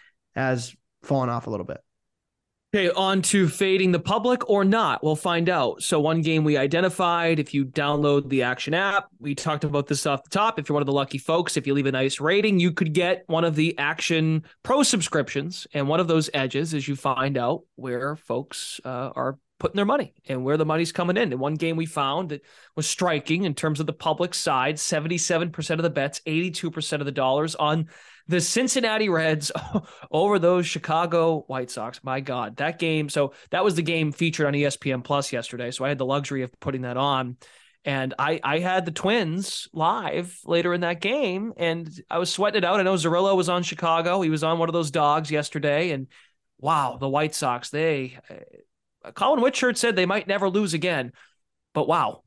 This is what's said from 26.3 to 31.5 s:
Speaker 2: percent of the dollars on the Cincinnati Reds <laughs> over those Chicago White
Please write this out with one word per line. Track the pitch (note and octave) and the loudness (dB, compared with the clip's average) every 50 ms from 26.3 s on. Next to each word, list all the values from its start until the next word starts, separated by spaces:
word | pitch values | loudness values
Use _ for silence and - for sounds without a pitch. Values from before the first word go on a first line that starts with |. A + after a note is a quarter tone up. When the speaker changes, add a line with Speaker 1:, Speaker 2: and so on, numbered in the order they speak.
| D#3 D#3+ F3 F#3 D#3+ - - E3 | -2 -2 -2 -2 -4 -6 -6 -6
Speaker 2:
percent | D#3 D#3+ D3 - D#3 D3 | -6 -6 -6 -4 -4 -4
of | C#3+ C#3 | -4 -4
the | |
dollars | C3+ C#3 C3 C3 C3 D3 D3+ D#3+ D#3 | -2 0 0 2 2 2 0 -2 -2
on | - D3+ D3 D#3 E3 D#3+ D#3+ - - - - - - _ - | -2 0 0 2 0 -2 -4 -8 -16 -20 -20 -20 -16 _ -2
the | F3 F3 | 0 0
Cincinnati | E3 - - A3+ C4 B3+ - C4 A#3 A3 G#3+ A3 G#3+ G3+ | 0 0 0 0 0 2 0 0 0 2 2 2 2 2
Reds | F3 D#3+ D#3+ D#3+ D#3 D3+ D3+ - - E3 - - - G#3 | 2 2 2 2 0 0 -2 -4 -6 -8 -6 -4 -4 -4
<laughs> | - - - - - - | -4 -6 -12 -20 -8 -2
over | - D#3 F#3 G3+ G#3 F#3+ | 0 2 4 4 4 4
those | E3 F3 F3+ F3+ F3 - | 4 4 4 4 2 0
Chicago | - D#3+ - - D#3 D#3+ F3 E3+ E3+ E3+ E3 E3 E3 D3+ - | -4 -6 -4 -2 0 0 0 2 2 2 2 2 2 0 -2
White | - | -6